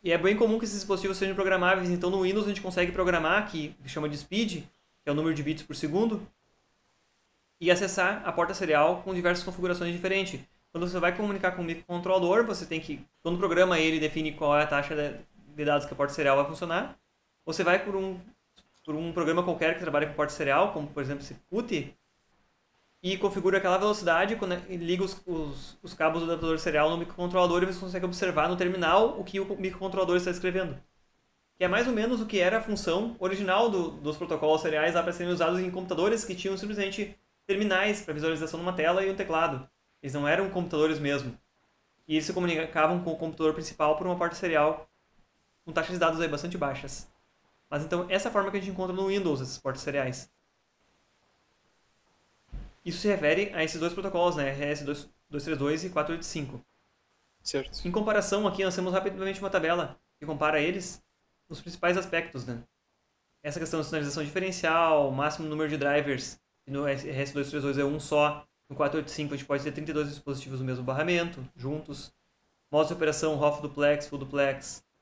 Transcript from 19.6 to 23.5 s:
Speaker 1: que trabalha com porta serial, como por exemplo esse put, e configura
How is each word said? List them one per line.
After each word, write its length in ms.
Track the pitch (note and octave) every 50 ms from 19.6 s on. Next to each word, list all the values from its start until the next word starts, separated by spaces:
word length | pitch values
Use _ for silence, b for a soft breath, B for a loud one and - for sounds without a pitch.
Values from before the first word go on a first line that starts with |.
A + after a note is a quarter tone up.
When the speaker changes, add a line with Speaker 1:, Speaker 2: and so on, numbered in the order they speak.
| E3 D#3+ E3
Speaker 1:
que 60 | E3
trabalha 280 | F3+ D#3+ C#3+ D3 D3 D3
com 60 | -
porta 180 | - D3 C#3+
serial, 400 | - - D#3 C#3 C#3 D3+ F#3 -
como 160 | - D#3+ D3 D3
por 120 | - D3
exemplo 220 | C3+ B2+ C#3+ C#3
esse 120 | - - B2 - _ _
put, 460 | F3+ G#3+ A3+ A3+ A3 D3+ - - - _ _ _ _ _ _ _ _ _ _ _ _ _ _ _ _ _ _ _ _ _
e 160 | - F3+ F#3+ F#3
configura 400 | - G3 - G3 E3+ F#3